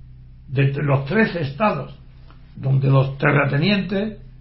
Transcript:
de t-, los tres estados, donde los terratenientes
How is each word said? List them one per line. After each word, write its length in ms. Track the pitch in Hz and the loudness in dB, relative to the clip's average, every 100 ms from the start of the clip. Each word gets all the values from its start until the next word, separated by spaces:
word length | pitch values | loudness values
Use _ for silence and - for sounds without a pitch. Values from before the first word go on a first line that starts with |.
| - - - - - | -20 -20 -20 -20 -4
de 200 | 131 139 | 0 0
t-, 160 | 165 | 0
los 220 | 143 135 - | 0 0 0
tres 300 | 214 220 170 | 0 0 0
estados, 640 | 139 - 214 139 - - - - - - - - | -6 0 0 0 -8 -16 -20 -20 -20 -20 -20 -8
donde 340 | 131 135 135 | -2 2 4
los 280 | 135 123 - | 4 2 0
terratenientes 1040 | 143 143 135 143 185 202 170 196 214 - - - | 2 2 2 0 0 0 -2 -4 -4 -8 -18 -20